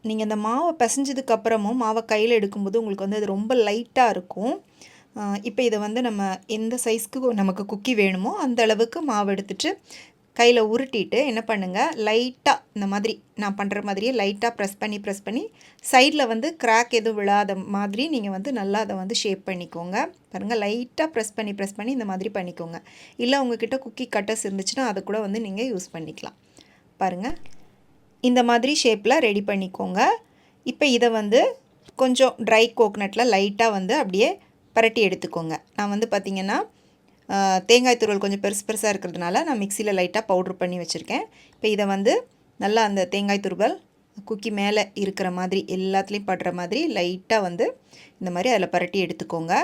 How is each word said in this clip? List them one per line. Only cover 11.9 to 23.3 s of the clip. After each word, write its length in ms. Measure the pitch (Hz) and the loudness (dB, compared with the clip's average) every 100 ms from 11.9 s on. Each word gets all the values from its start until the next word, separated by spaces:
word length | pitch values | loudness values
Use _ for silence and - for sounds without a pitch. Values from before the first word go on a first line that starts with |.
| 294 | 0
லைட்டா 580 | 214 220 247 247 277 - _ | 0 2 0 0 2 2 _
இந்த 120 | 214 196 | -6 -4
மாதிரி 360 | 202 220 - _ | -2 -4 -6 _
நான் 200 | - 208 | -6 -6
பண்ற 280 | 202 196 202 | -4 -4 -4
மாதிரியே 300 | 202 196 226 | -4 -2 -2
லைட்டா 380 | 254 202 202 240 | 0 0 0 -4
பிரஸ் 280 | 233 196 202 | -2 -6 -4
பண்ணி, 200 | 214 208 | -8 -6
பிரஸ் 240 | 202 196 | -6 -8
பண்ணி 280 | 196 233 440 _ - _ | -6 -6 -6 _ -20 _
சைடுல 420 | - 262 277 311 247 | 4 6 6 4 0
வந்து 300 | 220 285 320 | 0 -2 -2
கிராக் 260 | 240 220 240 | 2 2 4
எதுவும் 280 | 233 220 208 | 0 0 0
விழாத 360 | 202 202 196 | 2 2 2
மாதிரி 540 | 190 185 202 202 202 311 | -4 -4 -4 -2 -2 -2
நீங்க 220 | 277 202 | -2 -4
வந்து 220 | 190 208 | -6 -4
நல்லா 260 | 247 196 208 | -4 0 -2
அதை 180 | 208 190 | -2 -4
வந்து 180 | 185 | -4
ஷேப் 360 | 226 208 190 - | -4 -2 -4 -6
பண்ணிக்கோங்க. 560 | 180 175 170 175 202 339 - _ | -8 -8 -10 -6 -4 -4 -8 _
பாருங்க, 240 | 190 202 | -10 -4
லைட்டா 520 | 226 202 233 247 - 320 | -2 -2 -2 -6 -2 -2
பிரஸ் 280 | 240 214 | -2 -4
பண்ணி, 200 | - 208 | -6 -6
பிரஸ் 200 | 202 196 | -4 -6
பண்ணி 180 | 202 214 | -6 -4
இந்த 120 | 269 | -4
மாதிரி 260 | 208 185 196 | -4 -4 -4
பண்ணிக்கோங்க. 460 | 202 180 170 165 165 - - - - | -6 -8 -10 -12 -12 -16 -20 -20 -4
இல்ல 260 | 240 | 0